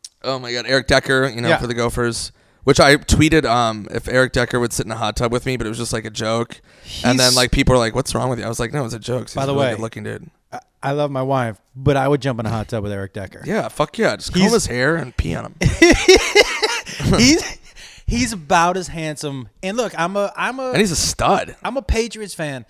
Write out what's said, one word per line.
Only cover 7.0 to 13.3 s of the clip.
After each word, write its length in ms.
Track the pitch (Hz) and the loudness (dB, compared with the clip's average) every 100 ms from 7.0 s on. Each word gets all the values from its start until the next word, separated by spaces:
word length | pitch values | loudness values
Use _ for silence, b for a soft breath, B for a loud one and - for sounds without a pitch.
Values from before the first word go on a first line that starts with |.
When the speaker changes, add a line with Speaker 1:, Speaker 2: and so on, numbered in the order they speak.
Speaker 1:
And 140 | - 127 | 0 2
then, 120 | 127 | 4
Speaker 2:
He's 60 | 123 | 4
Speaker 1:
like, 140 | 123 | 2
people 220 | - 139 | 4 4
were 40 | 127 | 4
like, 160 | 113 | 2
"What's 200 | 110 135 | -2 -2
wrong 160 | - 123 | -2 -2
with 80 | 120 | -2
you?" 60 | |
I 40 | 104 | -6
was 120 | 113 | -6
like, 120 | 120 | -4
"No, 120 | 143 | -4
it's 100 | 120 | -6
a 40 | 117 | -8
joke. 300 | 107 123 - | -6 -6 -6
He's 60 | |
Speaker 2:
By 100 | - 135 | -6 -2
the 60 | |
Speaker 1:
a 20 | |
really 120 | 139 135 | 0 0
Speaker 2:
way, 60 | |
Speaker 1:
good 80 | 110 | -2
looking 240 | 113 110 | -6 -8
dude." 260 | 107 107 160 _ _ | -10 -12 -14 _ _
Speaker 2:
I, 80 | - - _ | -18 -18 _
I 100 | 139 | -4
love 180 | 143 147 | -2 -2
my 120 | 135 | -2
wife, 380 | 131 135 120 104 _ 127 | -2 0 -2 -6 _ -4
but 200 | 135 135 | 0 2
I 100 | 135 | 2
would 120 | 143 | 0
jump 160 | 127 117 | 0 -4
in 60 | 110 | -4
a 40 | |
hot 180 | 113 104 | -4 -4
tub 140 | 113 | -6
with 80 | 104 | -6
Eric 200 | 101 98 | -6 -8
Decker. 280 | - 95 | -10 -12